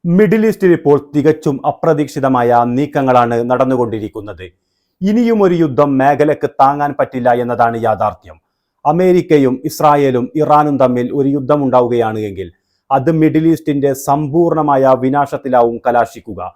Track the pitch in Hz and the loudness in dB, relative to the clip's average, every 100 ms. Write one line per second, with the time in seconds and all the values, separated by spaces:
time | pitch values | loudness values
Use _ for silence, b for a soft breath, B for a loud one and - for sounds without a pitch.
0 | 170 180 214 220 220 - 190 170 139 143 | 0 2 2 2 0 0 0 2 2 0
1 | 139 151 151 156 156 135 147 - 165 151 | 0 0 0 0 -4 -4 -6 -2 -2 0
2 | 139 147 135 127 120 120 120 123 147 143 | -2 -2 -2 0 2 2 2 -2 -2 -2
3 | 131 123 120 117 120 127 131 127 117 110 | 2 2 2 -2 -2 0 0 0 -2 -6
4 | 104 110 104 87 90 _ _ _ _ _ | -10 -12 -14 -16 -20 _ _ _ _ _
5 | 185 220 233 220 190 175 156 131 143 135 | -2 0 0 2 2 2 0 0 0 2
6 | 139 143 147 143 143 - 135 143 147 - | 2 2 0 0 -4 0 0 2 -4 -2
7 | 131 131 123 120 120 120 117 117 113 101 | -4 -2 0 0 -2 0 0 0 -2 -2
8 | 107 95 85 80 _ _ _ _ 143 165 | -4 -6 -20 -20 _ _ _ _ -2 0
9 | 185 180 - 151 131 131 156 - 156 147 | 2 2 2 2 2 -2 -8 0 2 2
10 | 139 123 120 156 147 147 151 135 127 123 | 2 0 -4 -4 2 2 2 0 0 0
11 | 123 143 139 143 131 147 135 127 123 120 | -2 -2 -2 -2 -2 -2 2 0 2 0
12 | 110 110 107 95 90 _ _ _ _ 135 | -2 -4 -8 -8 -14 _ _ _ _ -2
13 | 135 160 156 156 160 160 156 143 139 135 | 0 2 2 2 0 0 -2 -2 -2 -2
14 | - 143 147 160 170 156 147 135 131 127 | -2 -2 -2 0 0 0 0 2 2 2
15 | 131 143 139 143 131 123 120 117 127 120 | 0 -2 -4 -6 0 2 2 -2 -2 0
16 | 113 110 110 95 90 | -2 -6 -16 -14 -14